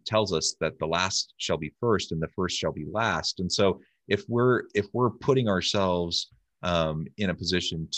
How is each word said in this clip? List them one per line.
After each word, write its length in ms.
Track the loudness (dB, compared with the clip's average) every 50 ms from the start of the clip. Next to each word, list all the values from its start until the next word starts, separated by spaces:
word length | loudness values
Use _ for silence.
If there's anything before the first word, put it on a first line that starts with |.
| -8
tells 280 | 0 0 0 2 2 0
us 220 | 0 -2 -2 -4 -2
that 180 | -4 -4 -2
the 80 | -4 -4
last 480 | -2 0 0 0 0 -2 -4 -6 -6 _
shall 200 | -8 -2 -2 -2
be 160 | -2 -2 -8 -8 -2
first 320 | 0 2 2 2 0 -4
and 100 | -4 -4
the 60 | -4 -4 -4
first 220 | -4 -4 -2 -2
shall 160 | -2 -4 -4 -4
be 120 | -4 -8 -6
last. 480 | -4 -2 0 0 0 -2 -4 -4 -6 -4
And 100 | -4 -2
so 300 | 2 4 4 4 2 0 -6 _ _ _ _ -2
if 140 | -2 -2 -2
we're, 360 | -2 0 2 4 4 4 2 0 0 0
if 140 | -2 -2 0
we're 180 | 0 2 2 2
putting 380 | 0 0 2 2 4 4 4
ourselves, 840 | 2 2 2 2 0 0 2 2 2 2 2 0 0 -2 -4 -4 _ _ _ _ _ _ -6
um, 460 | -2 0 2 2 2 0 -2 -4 -6 -8 -6
in 120 | -4 -2 -2
a 40 | -2
position 540 | -2 -2 0 0 0 0 -2 -4 -6 -6 -6 -6